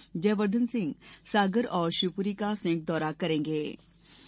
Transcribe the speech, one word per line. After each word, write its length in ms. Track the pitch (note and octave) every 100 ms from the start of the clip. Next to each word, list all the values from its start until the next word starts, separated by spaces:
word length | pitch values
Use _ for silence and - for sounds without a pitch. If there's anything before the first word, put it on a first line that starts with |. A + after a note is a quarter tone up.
| - F3
जयवर्धन 480 | F#3 G#3 G#3 A3+ A#3+
सिंह 300 | A#3+ E3 - - - -
सागर 400 | A3 G3 G3+ B3
और 260 | F3+ E3+
शिवपुरी 420 | E3+ F#3 E3 G3
का 220 | G3+ G#3 G#3
संयुक्त 320 | F3+ E3 D#3
दौरा 240 | D#3+ D#3
करेंगे। 680 | D#3+ F3 D#3 D3+ D#3 D3+ - - - - -